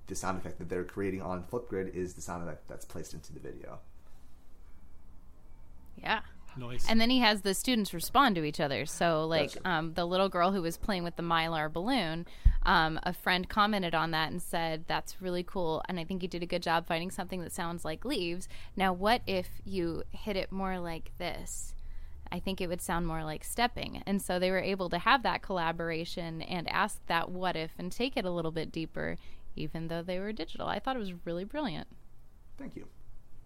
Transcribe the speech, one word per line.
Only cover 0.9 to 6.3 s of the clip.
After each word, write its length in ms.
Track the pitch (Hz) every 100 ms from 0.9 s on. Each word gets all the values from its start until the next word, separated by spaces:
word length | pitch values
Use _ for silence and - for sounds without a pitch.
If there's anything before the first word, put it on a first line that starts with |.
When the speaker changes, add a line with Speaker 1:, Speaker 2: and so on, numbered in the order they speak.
| - 98 95
Speaker 1:
on 220 | 85 90
Flipgrid 500 | 87 120 - 98 92
is 200 | 90 90
the 60 | -
sound 220 | 90 87
effect 260 | 85 73 -
that's 160 | 65
placed 300 | - - -
into 180 | 80 -
the 60 | -
video. 380 | 67 64 - - - - - - - - - - - - - - - - - - - - - - - -
Speaker 2:
Yeah. 240 | - 214 -